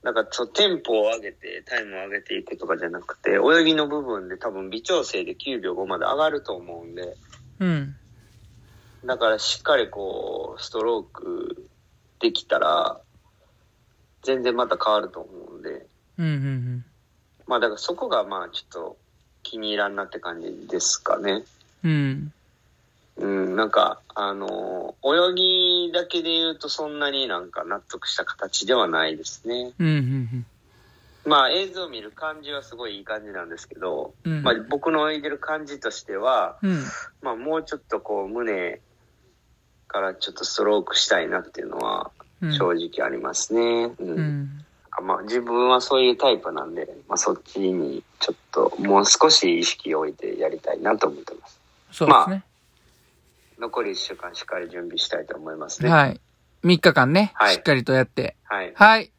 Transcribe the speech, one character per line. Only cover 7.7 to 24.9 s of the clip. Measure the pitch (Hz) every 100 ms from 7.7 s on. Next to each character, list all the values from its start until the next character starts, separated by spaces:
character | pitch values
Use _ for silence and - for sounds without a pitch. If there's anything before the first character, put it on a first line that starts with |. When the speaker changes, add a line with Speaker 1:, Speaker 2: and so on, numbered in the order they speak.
| 160 139 139 - - - - - - - - - -
Speaker 1:
だ | 127 127
か | 113
ら | 101
し | - -
っ |
か | - 143
り | 110
こ | - 95 - - - - -
う、 |
ス | -
ト | 113
ロ | 110 113
ー | -
ク | - - - - - - _ _ _ _ _
で | 117
き | -
た | - -
ら、 | - 85 - - _ _ _ _ _ _ _ _ _ _ _ _
全 | - 131
然 | 123
ま | 120 120
た | 110
変 | -
わ | 107
る | -
と | -
思 | - - - -
う |
ん |
で。 | - - - _ _ -
Speaker 2:
う |
ん、 | 165
う |
ん、 |
う | 147
ん。 | 135 135 123 123 120 _ _ _ _ _ -
Speaker 1:
ま | 123
あ、 |
だ | 117
か |
ら | 107
そ | - 175
こ | 254
が | 123
ま | 101 95
あ、 | 87
ち | -
ょ |
っ | -
と | - 82 - _ _ _ _
気 | - 113
に | 107
入 | 104
ら | 101
ん | 101
な |
っ | 95
て | 90
感 | 87 85
じ | 82 - -
で | 90
す | - -
か | - -
ね。 | 202 196 - _ _ _
Speaker 2:
う | 170
ん。 | 156 139 135 151 - _ _ _ _ _ _ _ -
Speaker 1:
う | 98
ん、 | 98 92 92
な | 110
ん |
か、 | 104 - - _
あ | - 101
の、 | 98 95 95 95 90 -